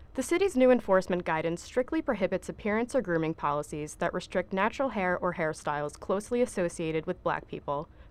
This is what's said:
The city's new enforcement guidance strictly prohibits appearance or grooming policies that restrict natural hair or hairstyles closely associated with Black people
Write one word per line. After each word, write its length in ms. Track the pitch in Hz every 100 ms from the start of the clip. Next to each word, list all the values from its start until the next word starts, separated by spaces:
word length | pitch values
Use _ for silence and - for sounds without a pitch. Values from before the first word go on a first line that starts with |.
| -
The 80 | -
city's 340 | 262 349 392 254
new 140 | 254
enforcement 540 | 247 - 190 185 180
guidance 360 | 180 160 165 170
strictly 400 | - - 254 320
prohibits 480 | 311 214 185 185 -
appearance 460 | 170 214 214 233
or 60 | 269
grooming 340 | 196 170 160
policies 640 | 160 151 143 151 156 151 -
that 180 | 175
restrict 380 | 185 - 190 180
natural 380 | 190 208 - 269
hair 280 | 208 185 180
or 160 | 180
hairstyles 640 | 170 160 156 - 147 147 -
closely 420 | - 190 214 240
associated 640 | 247 - 175 - 165 160
with 160 | 156 180
Black 240 | 170 156 -
people 400 | - - 143 160 - -